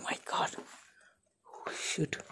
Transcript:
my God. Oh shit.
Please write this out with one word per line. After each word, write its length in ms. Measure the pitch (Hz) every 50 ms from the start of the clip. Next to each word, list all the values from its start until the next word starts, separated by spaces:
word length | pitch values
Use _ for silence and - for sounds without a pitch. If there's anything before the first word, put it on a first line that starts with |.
| -
my 120 | - - - - -
God. 200 | - - - - - - - - - - - - - - - - _ _ _ _ _ _ -
Oh 240 | - - - - - - - -
shit. 280 | - - - 156 - - - - -